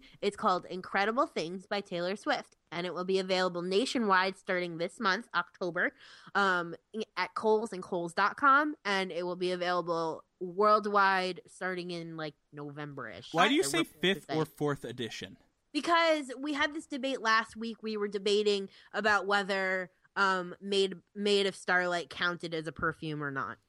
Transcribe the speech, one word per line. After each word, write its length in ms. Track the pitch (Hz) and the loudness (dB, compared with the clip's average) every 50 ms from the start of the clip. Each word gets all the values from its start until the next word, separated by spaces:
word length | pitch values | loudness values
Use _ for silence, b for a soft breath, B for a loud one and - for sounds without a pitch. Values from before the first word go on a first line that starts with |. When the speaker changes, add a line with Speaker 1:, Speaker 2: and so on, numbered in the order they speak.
| B B B B | B B B B
Speaker 1:
It's 160 | 196 202 202 | -4 -2 -2
called 280 | - 214 208 180 175 - - | 0 2 2 2 2 -2 -6
Incredible 560 | 175 185 175 - - 196 202 214 226 269 311 | -10 -10 -6 -2 0 0 2 2 2 0 0
Things 400 | 302 - 208 156 165 180 190 180 | -2 -2 -6 -6 -6 -6 -10 -8
by 160 | - 208 202 | -6 -6 -6
Taylor 340 | 202 - 180 170 175 185 202 | -6 -6 -6 -4 -4 -4 -4
Swift, 400 | 208 - 302 277 - - - _ _ _ - | -4 -2 -2 -2 -2 -4 -12 _ _ _ -10
and 140 | 156 170 175 | -6 -6 -6
it 80 | 180 151 | -4 -4
will 120 | 170 185 | -4 -2
be 140 | 185 190 190 | 0 0 0
available 440 | 190 185 185 180 185 185 175 175 175 | 2 2 2 2 2 2 0 -2 -2
nationwide 760 | 185 190 202 - - - 254 220 202 190 185 185 196 190 | 0 2 2 2 2 0 0 2 4 4 4 4 2 -2
starting 400 | - - - 185 180 180 175 165 | -4 -4 -4 -2 -2 -2 -4 -4
this 220 | 160 170 190 - - | -4 -6 -6 -4 -2
month, 280 | 214 190 185 220 233 - - | 0 0 0 0 -2 -4 -4
October, 580 | 170 175 - - - 190 175 165 175 208 277 - B B B B B B B B | -4 -4 -4 -6 -8 -6 -4 -2 -2 -2 -2 -4 B B B B B B B B
um, 400 | 196 202 190 180 175 170 170 165 - _ _ - 220 214 _ - | 2 2 4 2 0 -2 -4 -8 -14 _ _ -10 -10 -10 _ -4
at 160 | 175 180 - - | -6 -4 -4 -4
Kohl's 400 | - 214 220 214 214 226 226 196 | -2 2 2 2 2 2 -2 -8
and 100 | 185 - | -8 -6
Kohls 300 | - 202 175 170 170 - | -4 -4 -4 -4 -2 0
dot 240 | 202 196 208 - | 2 2 2 2
com, 380 | - 285 269 262 285 302 302 302 - - | 4 4 6 6 6 4 2 -2 -4 -2
and 260 | 202 196 190 190 185 | 0 0 0 0 -2
it 120 | 156 170 180 | -4 -4 -4
will 120 | 180 175 | -4 -2
be 160 | 180 180 180 | -2 0 0
available 720 | 180 180 175 180 180 180 170 175 170 165 165 160 143 - - _ _ - | 0 0 0 0 0 0 0 0 0 0 -2 -2 -4 -6 -10 _ _ -10
worldwide 1000 | 185 180 170 190 208 214 214 214 208 208 202 202 196 190 190 185 185 185 180 - - | -10 -6 0 4 4 6 6 6 4 4 4 4 4 4 4 2 0 -2 -4 -6 -12
starting 440 | - - - - 185 185 180 175 180 | -18 -12 -6 -6 -4 -4 -4 -6 -6
in, 240 | 175 170 165 165 165 | -6 -8 -8 -8 -8
like, 200 | 160 156 151 - _ _ _ 147 | -8 -8 -10 -10 _ _ _ -14
November-ish. 760 | 147 147 147 143 151 147 147 139 135 120 107 90 101 - - - | -12 -12 -10 -10 -10 -10 -10 -10 -10 -10 -10 -12 -12 -10 -2 2
Speaker 2:
Why 160 | 160 185 226 | 4 4 6
do 60 | 277 | 4
you 60 | 320 | 2
Speaker 1:
Or 40 | 370 | 2
Speaker 2:
say 120 | - - 330 | 2 0 -2
Speaker 1:
what 80 | 311 | -2
Speaker 2:
fifth 400 | - - - 170 185 196 147 - | -2 -4 -2 0 0 0 0 -4
Speaker 1:
they 80 | - 139 | -4 -2
Speaker 2:
or 100 | 156 156 | -2 -2
fourth 400 | - - - 151 147 139 - - | -2 -2 -2 -2 -2 -2 -2 -6
edition? 520 | 120 113 127 117 110 - - - 92 - - _ _ _ _ _ _ - | -10 -8 -6 -8 -8 -8 -10 -12 -12 -14 -18 _ _ _ _ _ _ -6
Speaker 1:
Because 580 | 294 - 339 339 330 330 320 311 302 277 247 240 254 | -4 0 2 2 4 4 4 2 2 0 -6 -8 -8
we 140 | 269 302 285 | -6 -4 -2
had 200 | 277 302 311 294 | 0 0 -2 -2
this 120 | 320 - | -6 -10
debate 360 | - 294 262 247 269 262 185 | -8 -6 -4 -4 -2 -2 0
last 360 | 208 220 220 220 220 - - | 2 2 2 2 2 -2 -6
week. 260 | 220 226 226 214 - 214 | -8 -8 -8 -8 -6 -6
We 140 | 220 214 | -4 -4
were 100 | 208 202 | -2 -4
debating 640 | 208 202 202 190 214 202 214 208 208 202 196 196 - B B B B B | -4 -4 -2 0 2 4 4 4 4 2 0 -2 -6 B B B B B
about 340 | 202 208 220 208 196 180 | 0 2 4 4 4 4
whether, 600 | 196 202 202 196 185 196 190 190 185 190 185 180 175 b b b b - | 4 2 2 2 2 0 0 0 0 0 -2 -4 -6 b b b b 0
um, 400 | 185 196 190 190 185 180 175 - - | 2 2 4 2 2 -2 -6 -8 -10
Made, 340 | 190 196 196 196 196 190 190 170 - _ - | -4 0 2 2 2 2 0 -6 -16 _ -6
Made 320 | 208 202 208 202 196 196 | -2 2 4 4 4 4
of 120 | 190 185 | 2 -2
Starlight 520 | - - - 180 180 180 180 175 175 147 - | -4 -2 2 2 2 2 2 0 -2 -4 -6
counted 440 | - - 180 175 175 165 175 165 165 | -4 -2 -2 -2 -2 -2 -6 -6 -6
as 140 | 160 156 | -4 -6
a 40 | 160 | -6
perfume 500 | 156 - 170 165 151 - 160 156 151 151 | -6 -2 -2 -2 -2 -4 -6 -6 -4 -4
or 100 | 147 143 | -4 -4
not. 260 | 135 135 113 104 110 - _ | -4 -4 -6 -6 -8 -12 _